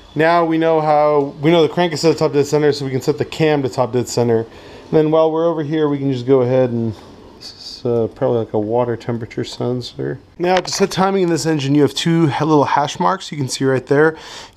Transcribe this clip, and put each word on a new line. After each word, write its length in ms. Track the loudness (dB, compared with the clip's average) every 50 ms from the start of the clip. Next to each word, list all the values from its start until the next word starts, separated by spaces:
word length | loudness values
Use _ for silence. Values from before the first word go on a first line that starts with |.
| -18 -8 -2
now 300 | 0 2 4 4 2 2
we 140 | 2 0
know 240 | 2 2 2 2 2
how, 520 | 2 2 2 4 4 4 2 2 0 -2 -4 -2
we 100 | 2 4
know 100 | 4 4
the 80 | 4 2
crank 240 | 2 0 0 0 0
is 80 | 0
set 100 | 2 2
to 80 | 2 2
top 140 | 0 0 2
dead 140 | 0 0
center, 260 | 2 2 2 2 2 0
so 100 | 0 -4
we 80 | -4
can 80 | -4 -4
set 160 | -2 -2 -2
the 60 | -2 -2
cam 400 | -4 -2 0 0 2 2 0 0
to 60 | -2
top 240 | -2 -2 -2 0 0
dead 160 | -4 -4 -2
center. 300 | -2 0 0 2 2 0
And 520 | -2 -4 -12 -20 -20 -20 -20 -18 -6 0
then 180 | 0 2 2 2
while 220 | 2 2 2 2
we're 140 | 0 0 0
over 180 | 0 -2 -2 -4
here, 240 | -4 -2 0 0
we 100 | 0 0
can 140 | -2 -2 -2
just 160 | -4 -2 0
go 140 | 2 4 4
ahead 300 | 4 4 2 2 2 2
and, 220 | 0 -2 -4 -4 -6 -8 -14 -20 -20 -20 -20 -20 -20
this 160 | -20 -20 -20 -20
is, 320 | -18 -18 -18 -14 -6 -4
uh, 220 | -2 0 0 0 -2 -4
probably 260 | -2 -2 0 0 -2
like 140 | -2 -2 -4
a 60 | -4
water 380 | -2 0 0 0 0 -2 -4
temperature 480 | -6 -6 -8 -8 -8 -8 -10 -8 -8 -8
sensor. 760 | -8 -8 -6 -4 -4 -4 -6 -8 -10 -10 -8 -8 -8 -8 -10 -14 -16 -10
Now 200 | -4 -2 0 0
to 140 | 0 -2 -2
set 200 | -4 -2 -2 -2
timing 320 | 0 0 0 2 2 0 0
in 60 | 0
this 160 | 0 0 0
engine, 300 | -2 -2 -2 0 2 2
you 60 | 4 4
have 100 | 2 0
two 340 | 0 0 0 2 2 2
ha-, 160 | 2 0 0 0
little 220 | 2 2 2 2
hash 340 | 2 0 0 -2 -2 -4 -2
marks 320 | -2 -2 -2 -2 -6 -10
you 60 | -8
can 100 | -6 -6
see 160 | -6 -4 -2 0
right 220 | 0 0 0 0
there. 320 | 0 2 4 4 2 2 -2 -12 -18 -18 -18 -20 -8 0